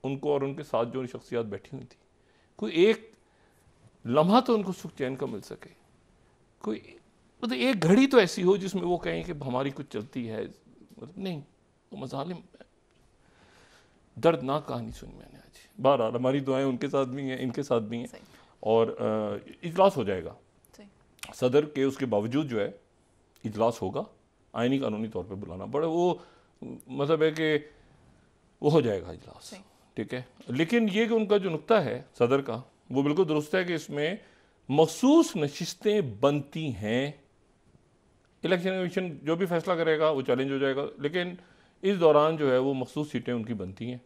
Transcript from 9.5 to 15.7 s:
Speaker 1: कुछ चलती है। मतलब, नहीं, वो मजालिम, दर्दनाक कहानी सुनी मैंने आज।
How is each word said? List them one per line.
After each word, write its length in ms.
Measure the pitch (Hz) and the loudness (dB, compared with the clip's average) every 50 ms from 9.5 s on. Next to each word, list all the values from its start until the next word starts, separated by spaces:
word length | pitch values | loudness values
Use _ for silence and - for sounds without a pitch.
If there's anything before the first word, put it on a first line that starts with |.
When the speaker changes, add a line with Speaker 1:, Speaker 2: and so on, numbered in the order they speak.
| 123 127 139 139 | -4 -2 -2 -4
Speaker 1:
कुछ 160 | 139 - 139 - | -6 -8 -12 -8
चलती 380 | - 110 107 - - 131 120 | -8 -10 -10 -8 -8 -8 -8
है। 180 | 113 110 110 - | -6 -6 -8 -8
मतलब, 720 | - - _ _ _ - _ - _ - - - 147 175 196 | -8 -12 _ _ _ -20 _ -20 _ -20 -20 -20 -18 -12 -10
नहीं, 240 | 190 190 175 151 139 _ _ _ _ _ _ _ _ _ - | -8 -8 -8 -10 -12 _ _ _ _ _ _ _ _ _ -16
वो 60 | 139 | -14
मजालिम, 400 | 135 127 - 139 139 175 180 170 - _ _ - - _ _ _ _ _ _ _ _ _ _ _ _ _ _ _ _ _ _ _ - _ _ _ _ _ _ _ _ _ _ - | -12 -10 -8 -8 -8 -8 -10 -12 -14 _ _ -20 -20 _ _ _ _ _ _ _ _ _ _ _ _ _ _ _ _ _ _ _ -20 _ _ _ _ _ _ _ _ _ _ 0
दर्दनाक 480 | 110 165 165 - 127 131 139 151 147 | 2 2 2 2 -2 -4 -4 -4 -4
कहानी 260 | - - 120 117 110 113 | -6 -8 -8 -8 -10 -14
सुनी 200 | - - - - | -16 -18 -20 -20
मैंने 260 | - - - - - | -20 -20 -20 -20 -20
आज। 200 | - - _ - - _ | -20 -20 _ -20 -20 _